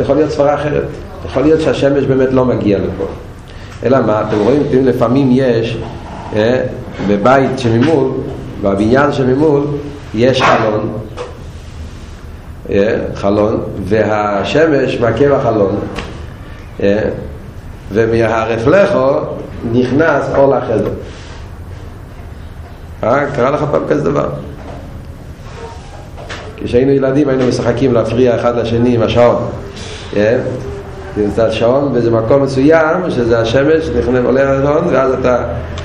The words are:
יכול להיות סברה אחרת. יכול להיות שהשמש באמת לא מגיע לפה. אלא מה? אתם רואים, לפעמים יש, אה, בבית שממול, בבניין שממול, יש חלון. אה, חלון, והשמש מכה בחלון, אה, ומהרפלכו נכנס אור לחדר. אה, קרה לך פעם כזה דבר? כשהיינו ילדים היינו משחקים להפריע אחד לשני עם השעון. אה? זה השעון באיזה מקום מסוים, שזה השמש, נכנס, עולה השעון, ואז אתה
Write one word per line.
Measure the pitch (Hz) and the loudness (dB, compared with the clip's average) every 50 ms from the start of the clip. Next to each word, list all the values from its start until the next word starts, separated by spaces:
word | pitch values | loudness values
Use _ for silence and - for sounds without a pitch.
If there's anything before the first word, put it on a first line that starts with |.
יכול | - - 139 | 0 2 2
להיות | 151 156 147 | 2 2 0
סברה | - - 143 147 143 | 2 2 2 2 2
אחרת. | 143 143 151 143 139 - - - - - - - - - | 0 0 -2 -2 -2 -4 -4 -8 -12 -14 -14 -14 -12 -8
יכול | - - 131 147 | -4 -2 2 4
להיות | 156 160 156 | 4 4 4
שהשמש | 156 139 123 - 139 139 143 143 127 | 4 2 0 2 2 2 2 2 2
באמת | - 131 127 131 131 | 2 2 2 2 2
לא | 131 131 127 | 2 2 2
מגיע | 123 113 107 95 101 98 | 2 0 0 2 2 2
לפה. | 95 90 85 - - 95 92 - - - - - - - - - - - - - - 117 | 2 0 -2 -4 -6 -6 -8 -8 -12 -14 -16 -18 -18 -18 -18 -18 -18 -16 -16 -4 0 2
אלא | 117 131 131 | 4 4 4
מה? | 113 107 107 107 | 2 2 0 0
אתם | 107 107 113 104 | 0 0 0 2
רואים, | 104 117 139 147 135 - 127 123 - | 2 4 4 2 2 2 2 2 4
לפעמים | 127 117 120 120 113 123 139 143 127 | 2 2 2 2 2 4 4 4 4
יש, | 123 131 135 127 117 113 113 117 117 - - - - - - - - - - - 110 | 4 4 4 2 2 2 0 -2 -4 -6 -8 -10 -12 -12 -14 -14 -14 -12 -10 -4 0
אה, | 104 110 117 127 127 - - - - - - - - 107 | 2 2 2 2 0 0 -2 -6 -8 -12 -12 -8 -4 0
בבית | 98 101 101 104 123 131 139 135 117 98 - | 0 2 4 4 4 6 6 4 2 0 0
שממול, | - 113 113 117 127 156 165 139 131 131 - - - - - - - - - - | 0 2 2 4 4 4 4 2 2 0 -2 -4 -6 -8 -8 -10 -10 -12 -6 -2
בבניין | 101 98 98 98 107 110 123 135 147 143 | 0 0 2 2 4 4 4 4 4 4
שממול, | 135 135 131 127 127 139 156 160 143 143 143 147 147 - - - - - - - - | 2 2 2 2 2 4 4 4 4 2 0 0 -4 -6 -6 -10 -12 -14 -12 -6 0
יש | 110 120 131 127 - | 2 2 4 4 4
חלון. | - - - 113 110 110 107 107 107 - - - - - - - - - - - - - - - - - - - - - - - - - - - - - - - - - - - - - | 2 2 2 2 2 0 0 -2 -2 -4 -6 -8 -10 -12 -12 -12 -12 -12 -14 -16 -16 -16 -16 -16 -16 -14 -14 -14 -14 -14 -14 -14 -16 -16 -16 -16 -16 -16 -16 -16 -16 -16 -16 -12 -6 0
אה, | - 98 98 113 92 69 - - - | 2 2 2 2 2 -2 -4 -6 -6
חלון, | - - 101 104 104 104 110 120 117 113 - - - 95 | -2 0 0 2 2 2 2 0 -2 -4 -6 -6 -6 -2
והשמש | 90 107 113 104 101 107 104 104 104 101 98 95 92 - 147 165 165 143 135 127 113 110 101 | 0 2 2 2 2 2 0 0 0 0 -2 -2 0 2 2 4 4 4 2 2 0 0 0
מכה | 117 113 - - 143 143 | 0 0 2 4 4 4
בחלון, | - - - 117 110 107 101 95 104 98 98 101 - - - - - - - - - - - - - - - - - - - | 4 2 2 2 2 2 2 0 0 -2 -6 -6 -8 -10 -10 -10 -12 -12 -14 -14 -14 -16 -16 -16 -16 -16 -16 -14 -6 -2 0
אה, | 101 101 107 - - - - - - - - - - - - - - - - - - 98 | 0 2 0 0 -2 -4 -6 -8 -12 -12 -14 -14 -16 -16 -16 -16 -16 -16 -14 -10 -4 0
ומהרפלכו | 107 113 110 117 113 113 - 117 113 - - - - - 143 175 196 196 - - 127 131 135 147 151 - - - - - - - - - 117 113 | 0 2 2 2 2 2 2 2 0 0 0 -2 0 2 4 4 6 4 4 2 2 2 2 0 0 -2 -6 -8 -10 -10 -12 -10 -8 -4 -2 0
נכנס | 123 127 120 131 147 165 165 143 135 117 - - | 2 2 2 2 2 2 2 2 0 0 0 2
אור | 135 139 139 131 | 4 4 4 4
לחדר. | 123 123 - 113 104 - - - - - - - - - - - - - - - - - - - - - - - - - - - - - - - - - - - - - - - - - - - - - | 2 0 0 -2 0 -2 -2 -6 -8 -10 -14 -14 -16 -16 -16 -16 -16 -16 -16 -16 -16 -14 -14 -14 -14 -14 -16 -16 -16 -18 -18 -18 -16 -16 -16 -14 -14 -16 -16 -16 -16 -16 -16 -16 -16 -16 -16 -8 -2 0
אה, | 107 127 143 147 131 - | 2 2 2 0 -2 0
קרה | - 120 135 | 0 0 0
לך | 147 143 147 139 | 0 0 0 0
פעם | 151 156 - - | 0 0 0 0
כזה | 151 147 151 - | 0 0 0 0
דבר? | 147 143 - - - - - - - - - - - - - - - - - - - - - - - - - - - - 466 453 - - - - - - - - - - - - - - - 87 - - - | 0 0 -2 -2 -4 -8 -10 -12 -14 -14 -14 -14 -14 -14 -14 -14 -14 -14 -14 -14 -16 -16 -16 -16 -16 -16 -16 -16 -16 -16 -14 -14 -14 -16 -16 -16 -16 -16 -16 -16 -16 -14 -14 -12 -12 -14 -14 -14 -12 -10 -4
כשהיינו | - 113 123 135 139 | 0 2 2 4 4
ילדים | 139 139 135 135 135 147 147 135 | 2 2 2 2 2 2 2 2
היינו | 131 131 127 | 2 2 2
משחקים | 120 123 120 120 117 120 117 135 127 120 | 0 0 0 0 0 0 2 2 2 2
להפריע | 113 110 113 113 120 131 123 117 | 2 0 0 2 2 4 4 2
אחד | 104 120 120 117 | 2 0 0 0
לשני | 117 110 113 117 117 120 123 120 | 0 0 0 0 2 2 2 2
עם | 110 | 2
השעון. | 110 101 - 120 120 120 104 - - - - - - - - - - - - - - - - | 2 2 4 4 6 6 4 2 -2 -6 -8 -10 -12 -12 -12 -12 -12 -12 -12 -12 -10 -4 0
אה? | 101 104 107 123 127 127 - 127 127 - - - - - - - - - - - 107 104 104 98 | 2 2 4 2 2 0 -4 -6 -8 -8 -10 -10 -10 -12 -14 -14 -14 -12 -6 -2 -2 -2 0 2
זה | 113 113 | 2 2
השעון | 110 - - 117 117 127 139 143 139 123 | 2 2 2 2 2 2 2 2 0 0
באיזה | 120 117 117 | 2 2 2
מקום | 113 113 110 117 139 139 139 | 2 2 2 4 4 4 2
מסוים, | 135 135 131 135 151 160 165 156 156 170 185 180 170 | 2 2 4 4 6 6 6 4 2 0 0 -2 -2
שזה | - 123 117 113 120 113 | -2 0 2 2 2 2
השמש, | 113 113 - 135 139 151 160 160 156 - 120 120 | 2 2 2 2 4 4 4 2 2 0 -2 0
נכנס, | 117 117 127 127 123 | 0 2 2 2 2
עולה | 123 123 135 139 139 | 2 2 2 2 2
השעון, | 135 135 135 143 147 160 170 180 | 2 2 2 2 2 2 2 2
ואז | 151 131 135 131 127 | 2 2 2 2 0
אתה | 127 131 127 123 117 107 - - - - - - - | 0 2 2 2 0 0 -2 -6 -6 -8 -8 -8 -10